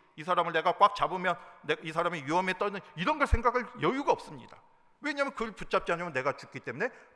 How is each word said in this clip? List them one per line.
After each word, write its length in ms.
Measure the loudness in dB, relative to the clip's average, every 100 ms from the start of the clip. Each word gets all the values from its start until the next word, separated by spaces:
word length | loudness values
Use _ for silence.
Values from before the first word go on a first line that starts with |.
| _ -12
이 80 |
사람을 280 | 0 2 2
내가 200 | 2 2
꽉 220 | 6 4
잡으면 440 | 6 -2 0 0 -2 -6 -12
내, 120 | -4 -4
이 80 | -2
사람이 340 | 0 0 -2
위험에 280 | 0 0 2 0
떠는 220 | -2 -4 -10 -4
이런 200 | 0 2
걸 100 | 2
생각할 400 | 4 2 0 -4 0
여유가 320 | 0 2 2
없습니다. 460 | 0 0 -16 -18 -20 _ _ _ _
왜냐하면 320 | -6 -2 -2
그걸 200 | -2 -8
붙잡지 380 | -8 -2 -2 0
않으면 200 | -2 -2
내가 240 | -2 -2 -2
죽기 240 | -8 -12
때문에 300 | -10 -6 -6 -6 -18